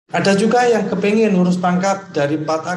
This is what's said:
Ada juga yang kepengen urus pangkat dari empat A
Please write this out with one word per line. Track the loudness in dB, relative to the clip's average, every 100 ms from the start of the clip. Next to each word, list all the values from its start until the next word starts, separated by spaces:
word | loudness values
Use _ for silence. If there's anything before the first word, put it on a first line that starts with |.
| _
Ada | -2 0 2
juga | 2 2 2
yang | 2 0
kepengen | -2 0 2 2 2
urus | 2 0
pangkat | 0 0 0 -4 -6
dari | -4 -2 -2
empat | -2 -4
A | -4